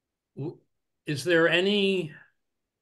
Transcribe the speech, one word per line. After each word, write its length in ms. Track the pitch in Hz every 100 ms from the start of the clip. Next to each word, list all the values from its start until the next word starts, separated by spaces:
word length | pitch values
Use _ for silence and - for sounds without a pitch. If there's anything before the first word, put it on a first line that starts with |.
| _ _ _ -
w-, 220 | 147 - _ _ _ _ -
is 180 | 143
there 240 | 135 170 165
any, 640 | 165 196 208 196 190 156 147 - _ _ _ _ _